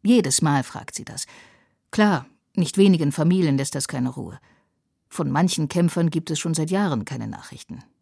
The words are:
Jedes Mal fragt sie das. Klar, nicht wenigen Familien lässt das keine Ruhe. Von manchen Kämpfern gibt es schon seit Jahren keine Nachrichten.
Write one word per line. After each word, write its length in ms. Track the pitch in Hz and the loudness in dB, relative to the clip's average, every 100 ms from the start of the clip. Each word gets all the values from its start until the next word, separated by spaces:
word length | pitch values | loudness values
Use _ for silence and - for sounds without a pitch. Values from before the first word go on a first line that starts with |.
Jedes 380 | 196 247 151 - | 4 4 4 0
Mal 220 | 160 143 | 2 0
fragt 320 | 127 - - - | -2 -10 -14 -14
sie 100 | - | -12
das. 200 | 139 - - - _ _ _ _ | -12 -14 -16 -20 _ _ _ _
Klar, 340 | - 208 165 127 _ _ - | 2 2 2 -4 _ _ -2
nicht 220 | 170 - | -2 4
wenigen 340 | 196 175 147 | 6 6 2
Familien 460 | 147 160 185 165 139 | 2 2 4 4 2
lässt 180 | 139 139 | -2 -6
das 120 | - | -6
keine 220 | 135 127 | -4 -4
Ruhe. 300 | 123 - - _ _ _ _ _ _ _ | -6 -12 -14 _ _ _ _ _ _ _
Von 240 | - 147 | -6 -2
manchen 360 | 135 180 - 151 | 2 2 0 -2
Kämpfern 420 | 175 170 - 165 | 0 0 2 0
gibt 220 | 160 165 | -2 -4
es 80 | 151 | -6
schon 140 | 170 | -2
seit 160 | 160 160 | -2 -2
Jahren 360 | 185 202 131 104 | 0 0 -2 -6
keine 220 | 135 110 | -8 -10
Nachrichten. 560 | 104 - - - - - _ | -12 -16 -20 -16 -18 -18 _